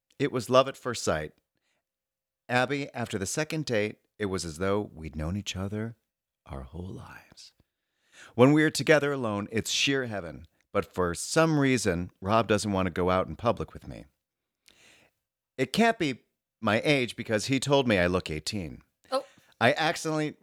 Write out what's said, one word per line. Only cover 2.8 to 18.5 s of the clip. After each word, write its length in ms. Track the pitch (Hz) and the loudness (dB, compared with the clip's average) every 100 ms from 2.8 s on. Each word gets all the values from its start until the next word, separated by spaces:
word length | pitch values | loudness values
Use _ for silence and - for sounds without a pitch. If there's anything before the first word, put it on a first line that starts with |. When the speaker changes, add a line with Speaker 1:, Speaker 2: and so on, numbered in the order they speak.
| 143 | -6
Speaker 1:
after 240 | - 113 104 | -8 -6 -4
the 60 | 98 | -4
second 380 | - 156 156 | -4 -4 -4
date, 320 | 139 110 107 - _ - | -2 0 0 -4 _ -6
it 80 | 104 | -4
was 180 | 92 | -4
as 140 | 85 76 | -6 -4
though 320 | 95 104 101 | -2 -2 -4
we'd 220 | 78 78 78 | -10 -12 -6
known 200 | 78 101 | -4 -4
each 200 | - 95 | -6 -8
other 380 | 98 107 113 117 _ _ _ _ - | -6 -6 -8 -10 _ _ _ _ -16
our 160 | 69 | -14
whole 300 | 67 82 92 | -12 -12 -12
lives. 600 | - - - - - - _ _ _ _ _ _ - - | -12 -16 -20 -20 -20 -20 _ _ _ _ _ _ -20 -4
When 180 | - 131 | 6 6
we 100 | 151 | 8
are 60 | 156 | 4
together 420 | - 135 151 143 | 2 4 4 4
alone, 360 | 139 117 101 104 | -2 -2 -2 -4
it's 200 | 110 - | -4 -2
sheer 360 | - 139 139 123 | -2 0 0 -2
heaven. 400 | 101 82 71 82 _ _ | -6 -8 -14 -18 _ _
But 200 | 101 90 | -4 -4
for 200 | - 87 | -2 -2
some 440 | 85 - 160 165 151 | -2 -2 2 4 4
reason, 520 | 139 127 101 87 90 - | 2 2 2 0 -2 -8
Rob 280 | 95 113 104 | 0 2 4
doesn't 240 | 104 104 | 0 0
want 120 | 95 92 | 0 0
to 40 | |
go 180 | 82 90 | 0 2
out 180 | 92 87 | 2 0
in 80 | - | -2
public 360 | 120 101 80 | -2 -2 -4
with 160 | - - | -12 -16
me. 160 | 57 - _ _ _ _ _ _ _ _ _ _ _ _ _ _ - | -16 -18 _ _ _ _ _ _ _ _ _ _ _ _ _ _ -4
It 160 | 131 | -2
can't 260 | - 226 226 | 2 2 2
be 200 | 156 123 _ _ _ _ | -2 -4 _ _ _ _
my 200 | 110 110 | 0 2
age 320 | 151 139 120 - | 2 2 0 -4
because 300 | 110 107 113 | -2 -2 0
he 140 | 135 | -2
told 260 | 139 143 123 | 2 2 4
me 100 | 98 | 4
I 80 | 87 | 4
look 240 | 92 - | 2 -2
eighteen. 520 | 76 - | -8 -6